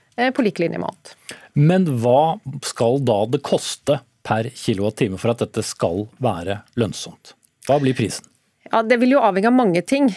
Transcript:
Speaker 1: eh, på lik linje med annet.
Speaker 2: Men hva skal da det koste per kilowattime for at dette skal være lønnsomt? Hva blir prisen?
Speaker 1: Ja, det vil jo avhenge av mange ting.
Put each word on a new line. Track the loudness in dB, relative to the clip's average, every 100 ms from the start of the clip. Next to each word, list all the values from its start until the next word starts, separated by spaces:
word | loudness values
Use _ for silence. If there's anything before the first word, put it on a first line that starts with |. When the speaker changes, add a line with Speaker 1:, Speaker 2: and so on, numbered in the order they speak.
| _ -4
Speaker 1:
eh, | -2
på | 0
lik | -2 0
linje | -4 -4
med | -8
annet. | -10 -20 -20 -20 -20 -6 2
Speaker 2:
Men | 4 4 2
hva | 0 2 4 2 -2 -8 -10
skal | -10 -2 0 2
da | 0 0 0
det | -2
koste | -2 -2 -2 -8 -2 -4 -4 _
per | -4 -2 -2
kilowattime | -6 -4 -2 -2 -2 -2 -2
for | -2
at | -2
dette | -4 -4
skal | -8 -4 -4 -4 -6 _
være | -4 -4 -6 -8 -8 -4
lønnsomt? | -4 -4 -14 -18 -20 _ _ _ 0
Hva | 0
blir | 2 0
prisen? | -4 -4 -14 _ _ _ -4
Speaker 1:
Ja, | -2
det | 2 2
vil | 4 4
jo |
avhenge | 4 2 4
av |
mange | 4 4 2 0
ting. | 0 0